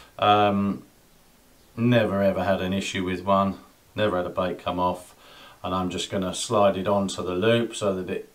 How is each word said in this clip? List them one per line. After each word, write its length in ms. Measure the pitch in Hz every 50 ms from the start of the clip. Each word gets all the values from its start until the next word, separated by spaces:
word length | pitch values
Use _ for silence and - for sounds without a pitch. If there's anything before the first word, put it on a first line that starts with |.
| - - _ -
Um, 640 | - 107 104 104 104 104 101 101 101 98 95 - - - _ _ _ _ _ _ _ _ _ _ _ _ _ _ _ _ -
never 480 | 117 117 123 123 117 107 92 98 98
ever 220 | 98 98 90 95 90
had 160 | 98 98 92
an 140 | 92 92 95
issue 280 | 98 95 - - 98
with 220 | 92 90 92 90 90
one, 300 | 98 98 95 98 98 90 - - - _ _ _ _ -
never 240 | 110 107 107 92 90
had 80 | 87
a 40 | 85
bait 280 | - 95 92 90 85 -
come 200 | - 90 87 90
off, 360 | 90 90 90 90 - - - - - - - - - - - - -
and 100 | 92 92
I'm 140 | 90 90 87
just 220 | 85 90 - -
gonna 240 | - 98 92 90 92
slide 420 | - - - 113 107 101 98 92
it 100 | 95 92
onto 360 | 104 101 101 98 92 - -
the 120 | 87 90 90
loop 400 | 90 107 113 117 117 117 110 -
so 200 | - 107 101 95
that 160 | 92 90 90
it 180 | 95 - - -